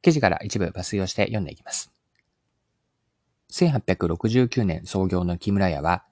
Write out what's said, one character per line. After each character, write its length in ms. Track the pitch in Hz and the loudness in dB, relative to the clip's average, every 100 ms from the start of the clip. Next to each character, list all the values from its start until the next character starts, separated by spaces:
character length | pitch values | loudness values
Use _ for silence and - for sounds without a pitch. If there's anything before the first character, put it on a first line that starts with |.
記 120 | - | 4
事 80 | 156 | 4
か 80 | 107 | 2
ら 100 | 78 | 0
一 160 | 104 110 | -4 -2
部 100 | 87 | -2
抜 160 | 95 | -4
粋 180 | - 101 | -6 -4
を 40 | 92 | -4
し 80 | |
て 100 | - | -2
読 180 | 101 110 | -2 -2
ん 20 | |
で 80 | 78 | -4
い 60 | 73 | -10
き 60 | |
ま 80 | - | -8
す。 180 | - - _ _ _ _ _ _ _ _ _ _ _ _ _ _ _ _ | -8 -8 _ _ _ _ _ _ _ _ _ _ _ _ _ _ _ _
「千 180 | - 175 | 0 2
八 140 | 131 - | 2 0
百 220 | 90 87 | 0 0
六 220 | 85 113 | 0 2
十 180 | 120 123 | 2 2
九 160 | - | 2
年 220 | 101 82 - | 0 -2 -4
創 220 | 95 95 | -2 0
業 180 | 90 87 | 0 0
の 120 | 85 | -2
木 140 | - | -2
村 160 | 98 92 | 0 0
屋 140 | 73 | 0
は 240 | 78 90 _ | 0 -2 _